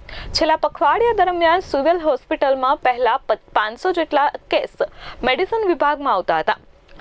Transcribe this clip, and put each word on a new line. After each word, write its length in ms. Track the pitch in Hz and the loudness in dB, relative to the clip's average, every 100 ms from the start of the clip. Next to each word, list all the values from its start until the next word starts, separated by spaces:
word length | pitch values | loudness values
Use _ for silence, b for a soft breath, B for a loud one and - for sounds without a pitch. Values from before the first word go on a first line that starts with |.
| - B B | -18 B B
છેલ્લા 240 | - 311 311 | -2 0 2
પખવાડિયા 560 | 302 - 302 330 466 | 0 0 0 2 2
દરમિયાન 480 | 440 370 359 330 349 | 2 2 2 2 2
સિવિલ 380 | 370 285 277 349 | 0 0 2 2
હોસ્પિટલમાં 800 | 311 262 - 311 285 269 254 302 | 0 -2 -4 -2 0 2 2 0
પહેલા 400 | 254 247 247 254 | 0 0 0 0
પ-, 180 | - | -2
પાંચસો 580 | 214 - - 214 233 370 | -4 -2 -4 -4 -2 -2
જેટલા 360 | 359 311 294 285 - - | -2 0 2 0 -2 -2
કેસ 320 | 330 - - - B B B | -2 -2 -4 -6 B B B
મેડિસિન 440 | 240 262 359 453 415 | -2 0 0 -2 -2
વિભાગમાં 460 | 320 285 294 277 | 0 0 -2 -2
આવતા 240 | 202 175 160 | -2 0 0
હતા, 180 | 160 - - _ _ - | 0 -4 -8 _ _ -6